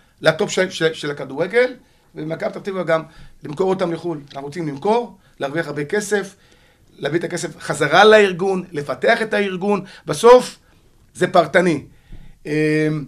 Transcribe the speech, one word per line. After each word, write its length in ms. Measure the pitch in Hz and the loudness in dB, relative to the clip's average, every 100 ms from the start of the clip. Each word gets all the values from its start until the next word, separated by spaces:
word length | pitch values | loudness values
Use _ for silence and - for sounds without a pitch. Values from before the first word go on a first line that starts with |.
| _ _ | _ _
לטופ 300 | 151 156 208 | 0 0 0
של, 200 | - 185 | -2 -2
של, 240 | - 160 | -2 -2
של 160 | 160 147 | -2 -8
הכדורגל, 640 | 147 135 135 185 226 254 247 _ _ _ | -8 -8 -6 -2 0 0 -4 _ _ _
ומכבי 360 | 156 156 160 208 | -12 -8 -6 -6
פתח 100 | 190 | -8
תקווה 220 | 202 190 | -8 -4
גם 200 | 165 160 151 - - - | 0 -2 -2 -18 -20 -16
למכור 260 | 147 147 190 | -8 -2 0
אותם 220 | 185 175 | 0 -2
לחו"ל. 280 | 160 170 156 139 | -4 -6 -8 -10
אנחנו 140 | 139 143 | -14 -12
רוצים 220 | 175 156 | -8 -8
למכור, 500 | 139 196 233 240 - _ - | -4 0 0 -2 -12 _ -8
להרוויח 260 | 135 156 147 | -6 -4 -6
הרבה 180 | 143 | -6
כסף, 520 | 143 208 208 208 190 - _ _ _ _ _ - | -4 -4 -2 -2 -4 -12 _ _ _ _ _ -8
להביא 200 | 143 165 | -4 -4
את 60 | |
הכסף 360 | 165 170 165 - | -4 -6 -8 -8
חזרה 440 | - 151 147 165 | -6 -2 2 6
לארגון, 600 | 214 214 196 175 196 185 175 | 8 8 6 2 -2 -4 -6
לפתח 500 | 147 143 127 202 220 | -8 -6 -2 0 0
את 120 | 214 | 0
הארגון. 500 | 208 202 185 202 202 190 - - | -2 -2 -4 -2 -2 -4 -12 -8
בסוף, 520 | 151 226 247 - - _ _ _ _ _ | 4 8 8 6 -10 _ _ _ _ _
זה 120 | - 175 | -4 2
פרטני. 580 | 180 151 180 175 139 - - - - - - 156 | 4 4 4 2 0 -6 -20 -20 -18 -18 -16 -6
אמ, 40 | 151 151 156 156 156 | -2 0 0 0 -4